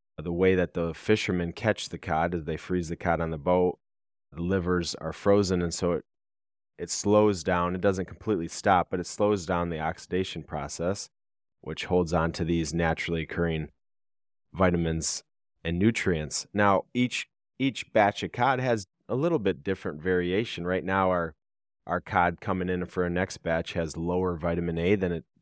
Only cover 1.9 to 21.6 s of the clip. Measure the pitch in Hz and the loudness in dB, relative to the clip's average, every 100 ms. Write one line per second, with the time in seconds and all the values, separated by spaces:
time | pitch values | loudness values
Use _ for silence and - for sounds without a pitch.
1.9 | 85 - 80 87 87 76 78 - 92 80 | -8 -2 0 0 -2 -4 -6 -2 -2 -2
2.9 | 85 90 85 82 78 80 90 90 - _ | -4 -2 0 0 -2 2 2 2 -2 _
3.9 | _ _ _ _ 76 87 95 87 90 82 | _ _ _ _ -8 -2 0 0 0 -2
4.9 | - 80 - 101 101 92 90 87 - 90 | -6 -8 -2 4 4 4 0 0 -2 0
5.9 | 82 - _ _ _ _ _ _ - 87 | -2 -4 _ _ _ _ _ _ -12 -8
6.9 | - 101 107 107 92 85 90 87 92 101 | -4 4 6 6 2 0 0 0 0 0
7.9 | 95 90 - - 98 82 - 104 92 - | 0 -4 -8 -2 -2 -2 -2 2 4 2
8.9 | 90 87 - 104 104 85 87 87 80 80 | -2 -4 0 2 0 0 -2 0 -2 -4
9.9 | 82 - 92 92 85 73 76 73 - 85 | -6 -4 -2 -2 -6 -8 -8 -6 -4 -2
10.9 | 101 - _ _ _ _ _ - 80 - | -2 -8 _ _ _ _ _ -12 -8 0
11.9 | 90 82 85 82 80 82 85 78 85 82 | 2 2 2 0 -2 -2 0 0 0 0
12.9 | 80 - 82 80 - 85 80 78 _ _ | 0 -2 -4 -4 -2 0 -2 -6 _ _
13.9 | _ _ _ _ _ _ 82 92 85 82 | _ _ _ _ _ _ 2 4 4 0
14.9 | 80 - - _ _ _ _ 82 85 107 | 0 -2 -4 _ _ _ _ -4 2 2
15.9 | 117 95 80 76 - - 104 104 95 - | 2 0 0 -2 -6 -4 2 4 4 0
16.9 | 120 123 - - _ _ - 135 110 - | -2 -2 -2 -10 _ _ -4 -2 -2 -2
17.9 | 113 101 - 92 - 127 127 127 113 95 | 4 4 2 -6 0 2 2 0 -2 -2
18.9 | _ - 120 165 160 95 73 95 95 95 | _ -6 -2 0 0 0 -2 -4 -4 -4
19.9 | 76 90 90 87 95 120 - 87 92 85 | -4 0 2 2 0 -2 -4 -2 -2 2
20.9 | 95 92 90 82 - _ _ | 2 4 2 -2 -8 _ _